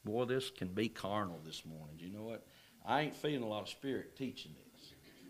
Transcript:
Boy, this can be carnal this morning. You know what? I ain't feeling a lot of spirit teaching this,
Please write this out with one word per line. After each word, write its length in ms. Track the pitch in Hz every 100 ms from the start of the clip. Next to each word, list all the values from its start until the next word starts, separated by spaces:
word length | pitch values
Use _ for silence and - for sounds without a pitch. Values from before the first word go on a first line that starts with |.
Boy, 220 | 107 113 123
this 240 | 131 131
can 180 | - 92
be 220 | 95 110
carnal 500 | - 95 104 95 80 78
this 180 | -
morning. 320 | 78 80 76 80
You 120 | 87
know 140 | 104
what? 220 | 110 110 - - - -
I 160 | 101 131
ain't 160 | 151 -
feeling 260 | 156 143
a 60 | 110
lot 140 | 107
of 80 | 98
spirit 440 | - 139 113 - -
teaching 380 | 131 - 78
this, 380 | 76 - - - - - -